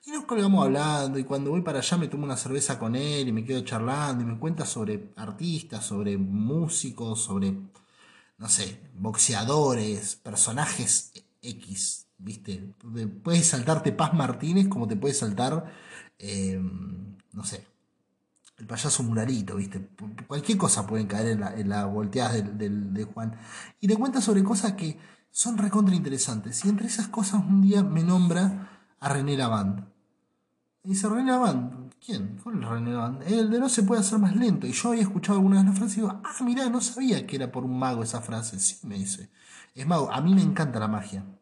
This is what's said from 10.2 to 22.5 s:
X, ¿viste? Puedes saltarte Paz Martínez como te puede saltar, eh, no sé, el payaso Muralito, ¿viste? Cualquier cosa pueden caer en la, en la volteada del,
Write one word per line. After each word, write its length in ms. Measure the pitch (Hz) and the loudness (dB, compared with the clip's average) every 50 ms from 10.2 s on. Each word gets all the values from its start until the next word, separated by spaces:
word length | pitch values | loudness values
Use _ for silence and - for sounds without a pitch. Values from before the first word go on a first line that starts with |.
| _ 120 104 104 - - 110 135 151 - - - 123 - - - - - _ - _ _ _ _ | _ -6 0 0 0 0 0 -2 -2 -2 -2 -2 0 0 0 0 -2 -6 _ -20 _ _ _ _
X, 640 | - 123 117 - - - 98 95 - - - - - _ _ _ | -14 -14 -14 -14 -12 -10 -8 -6 -4 -6 -6 -8 -12 _ _ _
¿viste? 540 | 92 101 113 110 - - 98 92 98 98 - _ - 120 113 117 113 104 95 - - | -14 -12 -12 -12 -10 -10 -8 -8 -10 -14 -16 _ -14 -10 -8 -6 -6 -6 -8 -6 -2
Puedes 240 | 170 170 170 160 - | 2 4 4 4 4
saltarte 420 | - 131 120 156 160 151 - 147 | 2 2 2 2 0 2 2 0
Paz 240 | - - 160 151 170 | 0 2 0 2 2
Martínez 540 | 160 135 127 120 113 147 156 175 196 196 196 | 2 2 0 -2 -4 -2 2 4 4 4 4
como 180 | 196 - 117 | 2 0 -2
te 80 | 104 110 | -2 -2
puede 200 | 98 - 143 135 | 0 0 0 0
saltar, 580 | - 123 110 101 98 123 135 151 165 - - - - - - - - - - _ _ | 0 -2 -2 0 0 0 0 0 -2 -4 -6 -16 -18 -20 -20 -20 -20 -20 -20 _ _
eh, 420 | - 101 101 98 95 95 95 95 92 92 92 92 95 98 90 90 98 104 - - _ _ | -10 -6 -4 -2 -2 -2 -2 -2 -4 -4 -4 -6 -10 -10 -10 -10 -12 -14 -16 -18 _ _
no 120 | - 101 98 | -14 -10 -10
sé, 220 | - - 110 - _ _ _ _ _ _ _ _ _ _ _ _ _ _ _ _ - _ _ | -10 -10 -10 -14 _ _ _ _ _ _ _ _ _ _ _ _ _ _ _ _ -20 _ _
el 80 | 113 | -14
payaso 360 | 110 117 107 - 147 139 - | -10 -8 -4 -2 0 0 0
Muralito, 540 | 127 113 113 110 113 127 131 113 98 95 98 | 0 0 0 0 0 0 -2 -2 -2 -4 -4
¿viste? 320 | 98 98 - - 98 - - - - 107 104 107 - 123 | -4 -6 -4 -6 -10 -10 -10 -16 -14 -14 -14 -12 -14 -12
Cualquier 320 | _ 143 147 147 - 226 190 | _ -8 -6 0 0 2 2
cosa 280 | 175 139 - 117 101 | 2 2 2 0 0
pueden 200 | 101 110 110 110 | -2 -2 -2 -2
caer 220 | 95 101 107 110 117 | -2 -2 0 0 0
en 120 | 110 104 | 0 0
la, 140 | 101 92 - | -2 -4 -6
en 140 | 110 104 98 | -4 -2 -2
la 180 | 101 104 101 | 0 0 -2
volteada 460 | 98 101 107 107 101 98 131 120 113 117 | -2 -2 -2 -4 -2 0 0 0 2 0
del, 220 | 110 101 98 | 0 -2 -2